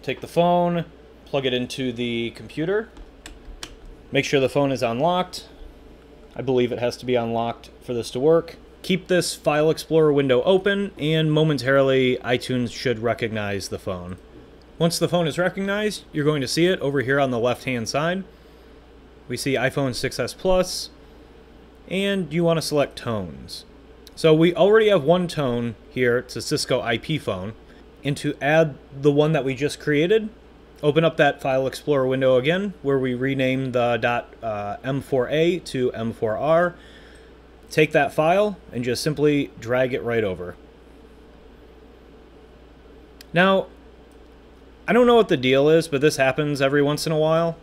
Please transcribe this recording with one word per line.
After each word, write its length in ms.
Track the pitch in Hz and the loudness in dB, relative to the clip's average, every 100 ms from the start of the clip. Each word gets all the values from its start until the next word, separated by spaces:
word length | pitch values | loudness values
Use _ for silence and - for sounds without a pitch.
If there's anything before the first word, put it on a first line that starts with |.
Take 180 | - 127 | -8 -8
the 60 | 135 | -4
phone, 580 | - 175 175 175 175 156 - - - | 0 2 2 2 -2 -6 -14 -20 -20
plug 220 | - 139 131 | -6 -4 -2
it 80 | |
into 380 | 123 123 - 131 | -2 -4 -6 -6
the 380 | 117 120 117 117 | -4 -4 -4 -6
computer. 600 | 110 110 - 160 208 220 - - - - - - - - - - - - | -8 -14 -6 -4 -4 -6 -16 -20 -20 -20 -20 -20 -18 -18 -18 -20 -20 -4
Make 160 | 139 139 | -4 0
sure 140 | 143 | 0
the 100 | 131 | 2
phone 200 | 143 139 | 0 0
is 120 | 127 | 0
unlocked. 680 | 117 117 160 180 180 - - - - - - - - - - | -2 0 0 0 -4 -10 -18 -20 -20 -20 -20 -20 -20 -20 -20
I 80 | - | -10
believe 300 | 123 127 123 | -2 0 0
it 60 | 117 | 0
has 180 | 120 - | -4 -6
to 80 | 123 | -2
be 80 | |
unlocked 560 | 120 113 117 117 113 - - | -2 0 -2 -4 -6 -14 -20
for 120 | - | -8
this 160 | 120 113 | -6 -6
to 100 | 127 | 0
work. 360 | 147 165 160 - - - | 4 2 2 -16 -20 -20
Keep 260 | - 185 - | -4 -4 0
this 260 | 180 165 | 0 0
File 360 | - - 151 156 | -4 -2 2 2
Explorer 420 | 156 - 160 156 | 0 0 4 4
window 300 | 143 139 123 | 4 4 2
open, 500 | 147 190 190 202 202 - | 4 2 2 -2 -4 -4
and 340 | 147 160 160 | -2 0 2
momentarily 840 | 151 156 143 123 139 135 131 127 127 | 2 2 0 2 4 4 4 2 0
iTunes 520 | 110 127 - 127 120 | -2 -4 -2 -4 -4
should 280 | - 131 113 | -4 -4 -2
recognize 680 | 117 110 117 110 104 101 - | -2 -2 -2 -4 -4 -6 -6
the 100 | 101 | -10
phone. 400 | - 92 87 95 - - - - - - | -8 -8 -10 -14 -16 -20 -20 -20 -20 -2
Once 200 | 165 165 | -2 0
the 100 | 160 | 0
phone 180 | 170 165 | 0 0
is 120 | 127 | 0
recognized, 680 | 180 185 196 202 214 - - | -2 -2 -4 -2 -4 -6 -8
you're 100 | 156 | -2
going 200 | 147 151 | 0 0
to 60 | 127 | -2
see 180 | - 175 | 0 2
it 120 | 190 | 2
over 200 | 143 143 | 0 -2
here 180 | 123 139 | 0 2
on 120 | 139 | 2
the 80 | 123 | 0
left-hand 500 | 123 123 - 123 110 | 0 -2 -4 -6 -4
side. 360 | 139 160 185 185 - - - - - - - - - - | -2 -2 -4 -8 -18 -20 -20 -20 -20 -20 -20 -20 -20 -10
We 120 | 123 | -6
see 160 | 143 | -2
iPhone 400 | 127 131 147 135 | 0 0 -2 -4
six 240 | 120 135 - | -4 -6 -4
S 160 | 120 | -6
Plus, 560 | - 190 185 180 - - - - - - - - - - - - | -4 2 2 2 -4 -12 -16 -20 -20 -20 -20 -20 -20 -20 -20 -8
and 420 | 185 196 196 165 | -4 -2 -2 -2
you 140 | 156 | 0
want 140 | 170 165 | 2 2
to 40 | |
select 340 | - 147 135 - | 0 0 -2 -4
tones. 680 | - 110 90 67 62 - - - - - - | -6 -6 -6 -12 -16 -18 -18 -20 -20 -20 -20
So 200 | - 160 | 0 4
we 200 | 156 170 | 6 4
already 360 | 170 185 220 214 | 4 4 6 6
have 120 | 196 | 2
one 260 | 135 180 175 | 4 2 2
tone 480 | - 135 120 120 110 - | -2 -2 -2 -4 -8 -10
here. 300 | - 123 120 | -2 2 0
It's 180 | 127 120 | -2 -10
a 60 | |
Cisco 400 | - - - 127 | -4 -4 0 -2
I 160 | 113 117 | 0 -4
P 180 | - 156 | -4 -6
phone. 380 | - 95 95 110 - - - - | -4 -6 -8 -12 -20 -20 -20 -10
And 120 | 139 139 | -6 -4
to 180 | 147 139 | -6 -4
add 360 | 135 160 160 135 - 135 | 2 2 2 -2 -18 0
the 100 | 147 | 2
one 220 | 143 151 | 4 2
that 120 | 156 | 2
we 100 | 131 | -2
just 260 | 127 143 - | -2 -4 -4
created, 480 | - 147 170 220 214 - - - - - | -2 0 2 0 -2 -12 -20 -20 -20 -4
open 220 | 151 147 | 0 2
up 120 | 165 160 | 0 4
that 240 | 147 143 | 2 2
File 260 | 143 131 131 | -2 -2 -2
Explorer 400 | - - 143 131 | -6 -2 0 2
window 300 | 135 131 127 | 2 4 4
again, 380 | 135 180 202 180 | 4 0 -2 -6
where 160 | 139 139 | -2 0
we 160 | 131 | 0
rename 580 | 123 135 135 131 131 131 | -2 -2 0 0 0 -2
the 240 | 123 120 120 | 0 0 0
dot, 320 | 123 120 - - | 0 -2 -6 -10
uh, 340 | 113 104 101 104 | -8 -6 -6 -8
M 160 | 131 139 | -4 -6
four 280 | - 135 120 | -2 -2 0
A 280 | 147 170 180 | 2 2 0
to 300 | - 135 123 | -4 -2 -2
M 200 | - 113 | -2 -6
four 240 | 104 110 107 | -4 -4 -2
R. 380 | 139 160 175 170 - - - - - - - - - | 2 2 2 -4 -20 -20 -20 -20 -20 -20 -20 -20 -6
Take 220 | - 156 | 0 2
that 200 | 160 139 | 2 0
file 460 | - 156 190 214 190 - | 2 2 2 2 -2 -10
and 140 | 120 | -6
just 180 | 120 117 | -4 -2
simply 480 | 160 139 147 147 135 - | -4 0 2 2 -2 -8
drag 360 | 113 123 131 | -4 0 0
it 80 | 127 | -2
right 200 | 117 117 | -2 -2
over. 320 | 104 90 87 - - - - - - - - - - - - - - - - - - - - - - - - - - - - | -2 -4 -10 -14 -20 -20 -20 -20 -20 -20 -20 -20 -20 -20 -20 -20 -20 -20 -20 -20 -20 -20 -20 -20 -20 -20 -20 -20 -20 -20 -6
Now, 340 | 165 185 190 180 - - - - - - - - - - - - | 2 4 2 0 -14 -20 -20 -20 -20 -20 -20 -20 -20 -20 -16 0
I 60 | |
don't 140 | 214 240 | 4 6
know 100 | 240 | 6
what 120 | 208 | 4
the 100 | 156 | 2
deal 320 | 127 131 147 | 4 4 6
is, 180 | 165 160 | 4 2
but 140 | 139 | 2
this 160 | 151 147 | 2 2
happens 420 | 135 131 151 143 | 0 0 -2 0
every 220 | 139 147 | 0 2
once 240 | 143 147 - | 2 0 -2
in 60 | |
a 60 | 160 | 0
while. 380 | 156 160 170 160 | 2 2 0 -4